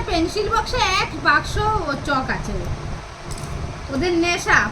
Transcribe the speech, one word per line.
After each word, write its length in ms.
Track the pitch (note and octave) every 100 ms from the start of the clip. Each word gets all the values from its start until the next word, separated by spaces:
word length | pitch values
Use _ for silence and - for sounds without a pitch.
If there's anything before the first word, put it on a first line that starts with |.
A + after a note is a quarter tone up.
| A4
পেন্সিল 400 | F4 F4 G4+ G#4
বক্সে 280 | G#4+ G#4+ B4
এক 340 | G#4 F#4+ F4 D#4
বাক্স 340 | D#4+ D4+ - -
ও 360 | G#4 G#4+ C4+ C#4 -
চক 200 | C#4 A#3+
আছে, 240 | G#3 - F#3 - - - - - - - - - - - - -
ওদের 200 | C4+ F4+
নেশা, 560 | E4+ F4 F4 G4+ - G#3+